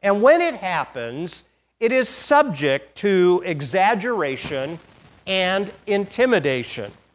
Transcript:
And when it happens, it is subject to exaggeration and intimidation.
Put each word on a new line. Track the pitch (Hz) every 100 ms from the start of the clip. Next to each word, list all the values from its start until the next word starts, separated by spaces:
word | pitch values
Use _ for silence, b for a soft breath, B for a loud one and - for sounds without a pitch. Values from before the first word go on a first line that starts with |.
And | 202 202
when | 240 339
it | 339 247
happens, | 190 170 131 131 117 131 175 - _ _ _ _
it | 226
is | 262 247
subject | - - 285 294 147 143 135 - -
to | 208 190 180 180 180
exaggeration | 156 139 185 196 226 226 226 147 131 - 139 135 165 - _ - _ -
and | 190 185 190 196 - -
intimidation. | 202 202 - 254 220 143 131 117 - 104 - _